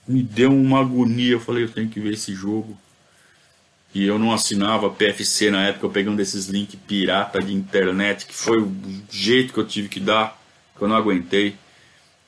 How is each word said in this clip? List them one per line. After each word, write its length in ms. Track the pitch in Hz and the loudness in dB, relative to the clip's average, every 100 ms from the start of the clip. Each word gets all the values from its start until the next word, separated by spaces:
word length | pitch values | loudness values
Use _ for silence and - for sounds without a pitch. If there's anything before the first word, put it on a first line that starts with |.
| - | -2
me 160 | 131 | 0
deu 280 | 117 104 127 | 0 4 4
uma 280 | 139 135 135 | 6 4 4
agonia. 540 | 131 123 120 120 123 | 2 2 2 2 2
Eu 60 | 117 | 0
falei, 260 | 113 120 113 | 0 -2 -2
"Eu 60 | |
tenho 180 | 110 110 | -4 -6
que 100 | 104 | -4
ver 140 | 104 | -4
esse 200 | 107 - | -4 -6
jogo." 440 | 95 98 110 110 98 _ _ _ _ _ _ _ _ _ _ _ 98 | -6 -4 -4 -6 -14 _ _ _ _ _ _ _ _ _ _ _ -2
E 120 | 98 | 0
eu 100 | 107 | 2
não 160 | 113 | 2
assinava 560 | 113 - 101 101 110 98 | 0 0 0 0 0 0
P 160 | - 104 | 2 0
F 140 | 101 | 0
C 280 | 98 - 107 | -2 2 2
na 160 | 98 98 | 4 0
época, 180 | 98 104 | 0 -2
eu 60 | |
peguei 200 | 104 98 | 0 0
um 40 | 107 | 0
desses 320 | 98 101 95 | -2 -4 -4
links 320 | 101 101 - - | -4 -4 -10 -6
pirata 520 | 101 90 95 101 95 | -2 0 0 0 -4
de 140 | 98 | -2
internet, 720 | 98 95 98 92 95 101 101 - | -4 0 0 2 2 0 -2 -8
que 80 | |
foi 260 | - - 113 | -4 2 2
o 160 | 101 95 98 98 - | 2 -4 -10 -12 -10
jeito 420 | 101 101 127 127 | -4 2 2 2
que 60 | - | -2
eu 80 | 104 | -4
tive 200 | 107 101 | -6 -8
que 120 | 95 | -4
dar, 420 | 98 110 110 - _ _ _ - | 0 2 0 -6 _ _ _ -4
que 60 | |
eu 60 | 104 | 0
não 80 | 110 | 2
aguentei. 600 | 107 92 85 98 101 101 _ _ _ _ _ _ | 2 0 0 0 0 -4 _ _ _ _ _ _